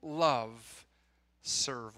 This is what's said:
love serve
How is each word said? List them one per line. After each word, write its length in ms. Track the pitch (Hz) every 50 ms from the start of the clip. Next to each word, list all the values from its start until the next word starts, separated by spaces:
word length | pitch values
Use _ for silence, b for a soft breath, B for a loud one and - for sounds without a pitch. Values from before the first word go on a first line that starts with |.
love 840 | - 156 147 160 165 156 135 120 113 110 113 113 113 - - - - _ _ _ _ _ _ _ _ _ _ _
serve 500 | - - - - - 143 131 120 113 110 104